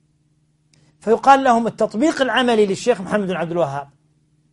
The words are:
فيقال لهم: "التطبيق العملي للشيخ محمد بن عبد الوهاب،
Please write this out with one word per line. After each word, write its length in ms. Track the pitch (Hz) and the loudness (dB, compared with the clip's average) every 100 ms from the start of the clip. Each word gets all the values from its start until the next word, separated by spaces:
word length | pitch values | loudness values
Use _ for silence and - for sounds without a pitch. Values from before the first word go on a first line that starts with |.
| _ _ _ _ _ _ _ _ _ _ | _ _ _ _ _ _ _ _ _ _
فيقال 440 | 208 226 262 269 | -2 0 4 4
لهم: 240 | 269 233 226 | 4 2 0
"التطبيق 540 | - 214 208 311 277 | -2 -4 0 -2 0
العملي 440 | 254 226 247 220 208 | -2 0 2 2 0
للشيخ 360 | 190 240 233 | 0 -2 -2
محمد 260 | 185 214 190 | -2 -4 -2
بن 80 | 170 | -4
عبد 160 | 165 | -4
الوهاب، 380 | 170 147 139 139 _ _ _ _ _ _ | -2 -4 -4 -12 _ _ _ _ _ _